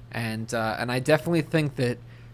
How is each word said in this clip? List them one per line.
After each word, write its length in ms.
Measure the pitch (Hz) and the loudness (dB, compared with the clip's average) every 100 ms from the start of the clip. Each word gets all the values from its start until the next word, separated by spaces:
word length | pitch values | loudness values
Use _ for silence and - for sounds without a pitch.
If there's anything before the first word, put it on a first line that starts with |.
| - | -8
And, 440 | 113 113 110 113 | -4 -4 -4 -4
uh, 220 | 117 110 90 | -2 0 0
and 120 | 117 | -2
I 100 | 127 | 0
definitely 420 | 135 151 170 170 | 4 4 4 0
think 340 | 151 165 147 - | 2 2 0 0
that 220 | 123 240 - - - | 0 0 -8 -18 -18